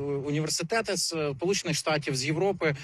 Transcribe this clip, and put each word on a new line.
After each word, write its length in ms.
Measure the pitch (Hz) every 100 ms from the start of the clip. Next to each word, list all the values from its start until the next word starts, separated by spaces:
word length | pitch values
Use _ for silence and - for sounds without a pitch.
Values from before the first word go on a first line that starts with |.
| 143 139 139
університети 680 | 151 156 156 170 226 208 180
з 360 | - 165 147 139
Сполучених 400 | 175 196 - 156
Штатів, 400 | 160 151 147 135
з 80 |
Європи 520 | 135 160 190 185 160 143